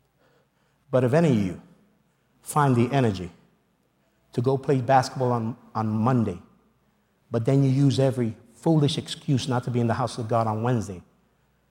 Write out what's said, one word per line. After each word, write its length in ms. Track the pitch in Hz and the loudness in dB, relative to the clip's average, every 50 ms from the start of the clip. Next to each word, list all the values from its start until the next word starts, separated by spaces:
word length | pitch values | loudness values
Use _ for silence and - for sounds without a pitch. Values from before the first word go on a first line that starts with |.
| _ _ _ _ _ _ _ _ _ _ _ _ _ _ _ _ _ - | _ _ _ _ _ _ _ _ _ _ _ _ _ _ _ _ _ 0
But 140 | 131 127 123 | 0 2 2
if 100 | 120 127 | 4 2
any 160 | 165 170 156 | 2 4 4
of 80 | 123 107 | 2 2
you 240 | 98 90 82 - - - _ _ _ _ _ _ _ _ _ _ _ _ _ _ | 0 -2 -6 -10 -16 -20 _ _ _ _ _ _ _ _ _ _ _ _ _ _
find 340 | - - - 156 143 139 127 | -10 -4 0 2 2 4 4
the 160 | 120 117 123 139 | 2 2 2 2
energy 360 | 139 127 110 98 92 90 85 - _ _ _ _ _ _ _ _ _ _ _ _ _ _ _ _ _ _ _ - | 0 0 0 -2 -4 -8 -12 -14 _ _ _ _ _ _ _ _ _ _ _ _ _ _ _ _ _ _ _ -6
to 80 | 127 | -2
go 160 | 120 135 139 131 | -2 0 -2 -2
play 240 | - - 143 131 | 0 0 0 0
basketball 500 | 120 135 135 131 127 - - 139 127 123 | 2 2 2 2 2 0 -4 -4 -2 -2
on, 240 | 120 120 113 113 135 - - - - | -2 -2 -4 -6 -8 -10 -14 -10 -6
on 140 | 110 110 110 | -4 -4 -2
Monday, 540 | 107 110 110 127 135 123 110 98 90 87 - _ _ _ _ _ _ _ _ _ _ _ _ _ _ _ _ - | 0 0 2 2 2 2 0 -2 -4 -8 -14 _ _ _ _ _ _ _ _ _ _ _ _ _ _ _ _ -6
but 160 | - 117 113 | -4 -2 0
then 180 | 139 135 139 139 | 2 2 2 2
you 60 | 135 | 2
use 280 | 131 139 143 135 117 117 | 2 4 2 2 4 2
every 380 | 135 135 117 120 120 110 113 - - _ | 0 0 0 -2 -4 -4 -6 -10 -18 _
foolish 460 | _ - - 165 165 156 143 135 - 139 | _ -4 0 2 2 2 2 0 -2 -4
excuse 500 | - - - - - - 143 120 - 156 | -8 -10 -14 -10 -4 -2 -2 -2 -2 -2
not 160 | 123 127 - | -4 -4 -4
to 60 | 131 | -4
be 100 | 120 120 | -2 -2
in 60 | 120 | 0
the 80 | 117 113 | 0 0
house 240 | 127 127 113 - - | -2 -2 -6 -6 -8
of 100 | 117 110 | -6 -2
God 180 | 120 113 113 | 0 0 0
on 160 | 110 107 110 | 0 -2 -2
Wednesday, 380 | 113 123 127 113 95 95 95 87 - _ _ _ _ _ _ _ _ _ _ _ _ _ | -2 0 -2 -2 -2 -6 -12 -16 -16 _ _ _ _ _ _ _ _ _ _ _ _ _